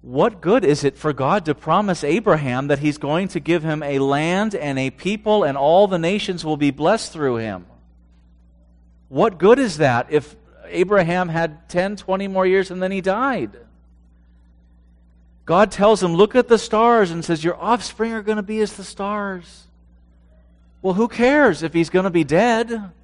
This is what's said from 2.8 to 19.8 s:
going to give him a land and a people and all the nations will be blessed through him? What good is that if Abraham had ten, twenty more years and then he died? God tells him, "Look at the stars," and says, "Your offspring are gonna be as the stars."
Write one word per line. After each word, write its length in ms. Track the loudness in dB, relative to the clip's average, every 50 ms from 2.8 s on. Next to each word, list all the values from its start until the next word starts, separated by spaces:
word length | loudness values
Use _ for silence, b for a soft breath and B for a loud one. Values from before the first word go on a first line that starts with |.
| 0 -2 -2
going 320 | -2 -4 -2 -2 -2 -2 -4
to 100 | -6 -8
give 240 | -2 -2 -2 -2 0
him 180 | -4 -6 -4
a 180 | -4 -4 -2 0
land 540 | 0 0 0 0 0 0 0 -2 -2 -2 -4
and 240 | -6 -6 -6 -4
a 120 | -4 -4 -4
people 560 | -6 -6 -6 -6 -6 -4 0 0 2 2 2
and 120 | 0 0
all 300 | 0 2 4 6 6 4
the 100 | 4 2
nations 460 | -2 -2 -2 -2 -2 -4 -6 -8 -6 -4
will 140 | -6 -4
be 140 | 0 0 -2
blessed 420 | -2 0 0 0 0 0 -4 -10 -8
through 240 | -4 -2 -2 -2
him? 280 | -2 -4 -6 -8 -10 -14 -18 -20 _ _ _ _ _ _ _ _ _ _ _ _ _ _ _ _ _ _ _ _ _ _ _ _ _ _
What 300 | _ 0 2 2 2 2
good 220 | 2 6 6 6 6
is 180 | 4 -2 0
that 300 | 0 0 2 2 0 -2 0
if 240 | -2 -2 -2 -2 -20 _ _ _ _ -20 -20
Abraham 600 | -8 -2 -2 0 2 4 2 2 2 0 -2 -2 -2
had 400 | -2 -4 -4 -4 -6 -12 _ _
ten, 260 | -4 -2 -2 -2 -6
twenty 320 | -10 -6 -6 -4 -4 -4
more 180 | -4 -2 0 2
years 240 | 2 2 2 0 -2
and 140 | -6 -6 -4
then 80 | -4
he 80 | -4 -4
died? 520 | -2 -2 -2 0 0 -2 -2 -2 -6 -8 -10 -18 -20 _ _ _ _ _ _ _ _ _ _ _ _ _ _ _ _ _ _ _ _ _ _ _ _ _ _ _ _ _ _ _ _ _ _ _ _
God 260 | 0 4 4 4 2
tells 320 | 2 2 4 4 4 4 2
him, 120 | -2 4
"Look 200 | 4 2 4 4
at 140 | 0 4 4
the 80 | 2
stars," 520 | 0 2 -2 0 2 4 4 4 4 2 0
and 140 | -2 -8 -4
says, 180 | -4 -4 -2
"Your 140 | -2 -4 -4
offspring 560 | -4 -2 -2 -2 -2 -2 -10 -6 -6 -6 -4
are 100 | -4 -6
gonna 220 | -4 -4 -4 -4 -4
be 160 | -6 -2 -2
as 140 | -2 -2 -4
the 100 | -14 -18
stars." 840 | -18 -10 -8 -6 -6 -6 -6 -6 -8 -8 -10 -14 -18 -20 -20 -20 _ _ _